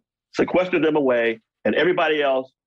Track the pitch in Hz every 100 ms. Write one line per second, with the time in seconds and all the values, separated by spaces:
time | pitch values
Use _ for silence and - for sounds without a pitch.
0 | _ _ _ - 135 170 180 175 156 151
1 | 131 120 117 113 _ _ - - 165 175
2 | 160 151 139 131 131 _